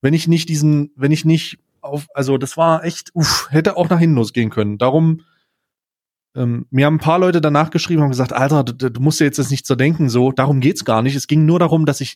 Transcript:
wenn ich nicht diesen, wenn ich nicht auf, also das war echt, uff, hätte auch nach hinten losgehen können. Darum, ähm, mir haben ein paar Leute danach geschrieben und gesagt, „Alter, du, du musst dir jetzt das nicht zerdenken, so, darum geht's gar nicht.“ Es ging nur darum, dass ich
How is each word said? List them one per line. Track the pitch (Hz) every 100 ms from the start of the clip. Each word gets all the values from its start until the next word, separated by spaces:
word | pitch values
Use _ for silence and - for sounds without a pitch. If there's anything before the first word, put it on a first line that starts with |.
wenn | 135
ich | 160 165
nicht | 165 165
diesen, | 151 151 147 147 -
wenn | 139
ich | 156 156
nicht | 165 - - _ _
auf, | 143 147 147
also | 143 131 135
das | 131 -
war | 165 160 165
echt, | - -
uff, | 175 147 117 -
hätte | 151 185 185
auch | 165
nach | 175
hinten | 165 135
losgehen | 110 123 110
können. | 110 104 104
Darum, | 123 147 160 160 _ _ _ _ _ _ _ _ _ _ _ 131
ähm, | 120 120 -
mir | 131 147
haben | 156
ein |
paar | 156 175
Leute | 180 175
danach | 151 147 160
geschrieben | 160 - 165
und | 143
gesagt, | 127 127
„Alter, | 120 139 151
du, | 120 123 131
du | 117
musst | 143 -
dir | 147
jetzt | -
das | 123
nicht | 135 -
zerdenken, | 120 139 160 139
so, | 120 131
darum | 131 135 135
geht's | 135 - -
gar | 110
nicht.“ | 127 139
Es | -
ging | 151 156
nur | 170
darum, | 170 165 151
dass | -
ich | 127